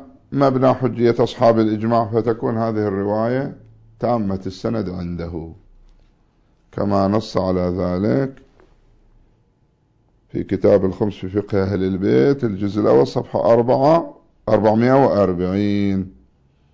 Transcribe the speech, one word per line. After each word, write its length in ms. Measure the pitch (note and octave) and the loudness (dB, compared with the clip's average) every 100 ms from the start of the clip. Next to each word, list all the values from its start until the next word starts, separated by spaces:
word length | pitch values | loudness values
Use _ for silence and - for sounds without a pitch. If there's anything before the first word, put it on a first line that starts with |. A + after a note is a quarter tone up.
| - - - | -16 -20 -8
مبنى 420 | C3+ C#3 C3 B2+ | 0 2 4 2
حجية 400 | B2 B2+ A2+ A#2+ A#2 | 2 0 2 2 2
أصحاب 400 | A#2 - A#2 A2 | 0 2 4 4
الإجماع، 460 | A2 G#2+ A2+ A#2 | 2 0 0 0
فتكون 540 | G#2+ A2+ A2+ A2 C3 A2+ | 0 -2 -2 -2 -4 -4
هذه 300 | A2+ G#2+ G#2 | -4 -2 -2
الرواية 680 | G2 G2+ G#2+ A#2 B2+ - - - - _ - | -2 -2 -2 -2 -4 -6 -10 -20 -20 _ -6
تامة 400 | A2 A#2+ G2+ F#2+ F#2+ | -4 -2 -2 -4 -8
السند 420 | - A#2 A2+ F#2 | -8 -6 -4 -6
عنده، 600 | F2+ F2 E2+ E2+ E2+ E2 F2 _ - _ _ _ _ _ _ _ _ _ | -6 -8 -8 -8 -10 -12 -18 _ -20 _ _ _ _ _ _ _ _ _
كما 360 | - G2+ G2 G2 | -4 0 2 2
نص 280 | A2 G#2+ - | 0 -2 -4
على 240 | F#2 F2+ | -2 0
ذلك 800 | F2+ F#2 F2+ F2+ G#2+ C3 C3+ - _ _ _ _ _ _ _ _ _ _ _ _ _ _ _ _ _ _ _ | -2 -2 -2 -2 0 -2 -4 -8 _ _ _ _ _ _ _ _ _ _ _ _ _ _ _ _ _ _ _
في 160 | - | -8
كتاب 400 | F#2+ B2+ G#2 G2+ | -4 0 4 4
الخمس 300 | F#2+ - G#2+ | 2 -2 -4
في 140 | - F#2+ | -4 -6
فقه 340 | G2+ G2+ G2+ | -6 -2 -2
أهل 200 | F#2+ F#2+ | 0 0
البيت 640 | F#2+ F#2+ G2+ B2+ C#3 C#3 | -2 -2 0 2 2 0
الجزء 360 | A#2 F#2+ G2+ G2+ | -2 -4 -4 -2
الأول 260 | G#2+ C3 C3+ | 2 4 2
صفحة 460 | B2 G#2 - G#2 | -2 -6 -2 2
أربعة، 640 | A#2 A#2+ B2+ C#3 E3 E3 - _ _ - | 2 2 2 2 2 0 -14 _ _ 0
أربعمائة 560 | G#2+ G#2+ A2 B2 C3+ A#2+ | 2 4 4 4 4 4
وأربعين، 1080 | G2 F#2+ F2 F2+ G2 G#2 G2+ G2+ F#2+ F#2 - _ _ _ _ _ | 4 2 0 -2 -2 0 0 -2 -2 -6 -12 _ _ _ _ _